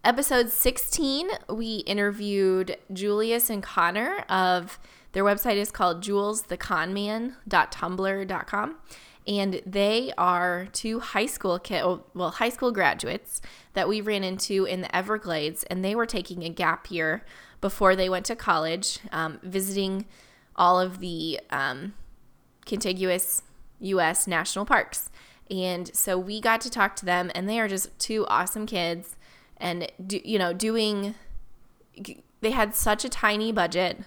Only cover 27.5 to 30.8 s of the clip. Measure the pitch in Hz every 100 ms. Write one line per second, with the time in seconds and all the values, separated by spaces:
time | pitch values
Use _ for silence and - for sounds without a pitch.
27.5 | 233 214 190 - - - 220 - 110 180
28.5 | 214 220 190 170 170 - - - - _
29.5 | - 175 175 165 - 190 202 - 214 175
30.5 | 180 220 226